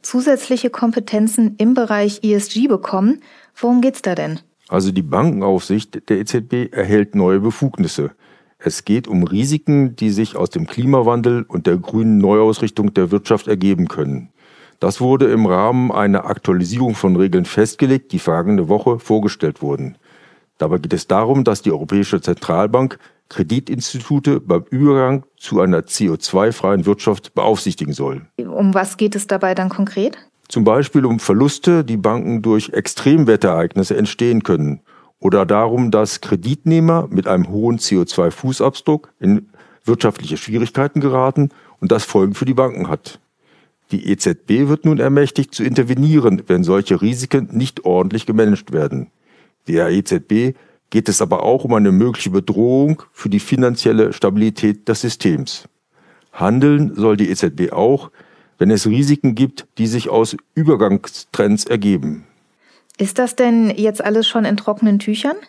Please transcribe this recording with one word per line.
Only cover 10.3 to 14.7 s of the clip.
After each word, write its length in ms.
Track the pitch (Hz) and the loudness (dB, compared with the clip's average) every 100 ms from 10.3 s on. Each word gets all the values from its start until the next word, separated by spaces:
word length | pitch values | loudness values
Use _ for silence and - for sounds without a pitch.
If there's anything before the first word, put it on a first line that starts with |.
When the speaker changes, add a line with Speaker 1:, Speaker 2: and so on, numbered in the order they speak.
| - | -2
Speaker 2:
aus 140 | 90 | -4
dem 180 | - 160 | -4 -6
Klimawandel 760 | - 127 135 117 120 120 120 110 | -2 2 2 2 2 0 0 -4
und 180 | 90 87 | -2 0
der 120 | 90 | 0
grünen 400 | - 110 113 107 | -2 0 4 4
Neuausrichtung 760 | 98 107 110 107 110 - 101 | 4 4 4 2 -4 -2 -2
der 160 | 98 90 | 0 0
Wirtschaft 380 | 101 - 107 - | 0 0 -2 0
ergeben 400 | 101 98 90 85 | -2 0 0 -2
können. 400 | - 71 67 60 _ _ _ - | -4 -4 -6 -10 _ _ _ -20